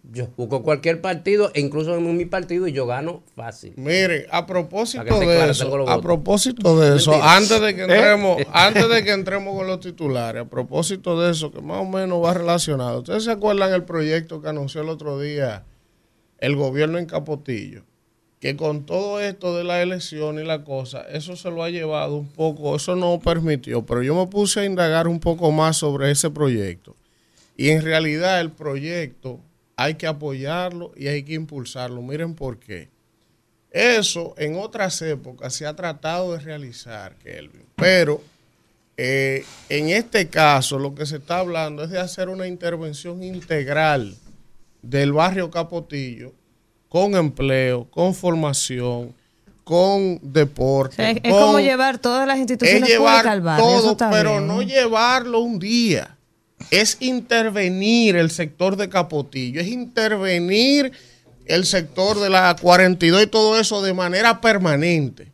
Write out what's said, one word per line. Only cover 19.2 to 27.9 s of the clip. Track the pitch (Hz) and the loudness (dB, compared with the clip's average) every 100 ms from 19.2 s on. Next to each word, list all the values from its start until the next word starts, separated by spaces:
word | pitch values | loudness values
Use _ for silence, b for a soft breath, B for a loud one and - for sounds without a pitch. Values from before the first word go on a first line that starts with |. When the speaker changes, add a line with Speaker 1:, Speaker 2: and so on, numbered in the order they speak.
Speaker 2:
esto | 202 196 180 175 | -6 -6 -6 -4
de | |
la | 175 175 | -4 -2
elección | 180 185 - 151 151 151 | -2 -4 -10 -8 -6 -6
y | |
la | 160 156 | -6 -8
cosa, | 147 135 127 - - | -6 -8 -8 -14 -12
eso | 151 160 175 | -12 -12 -12
se | 185 | -10
lo | 170 | -6
ha | 170 | -6
llevado | 175 156 151 147 147 | -6 -6 -4 -4 -6
un | 143 | -8
poco, | - 160 156 147 147 | -4 -4 -2 -4 -4
eso | - 180 | -2 -2
no | 175 170 | 0 0
permitió, | 165 170 160 143 123 120 | 0 0 0 -2 -2 -6
pero | 110 120 | -2 -2
yo | 127 | 0
me | 170 185 | 0 0
puse | 202 202 214 | 0 0 0
a | |
indagar | 202 180 170 160 170 | -2 0 2 2 0
un | 170 | 0
poco | 170 165 165 | -2 2 2
más | 156 160 160 | 4 2 2
sobre | 151 139 139 | -2 0 0
ese | 143 165 | 0 -2
proyecto. | 147 143 117 98 87 - _ _ _ _ _ _ - | 0 0 0 -4 -8 -18 _ _ _ _ _ _ -2
Y | 135 | 0
en | 156 | 2
realidad | 160 | 2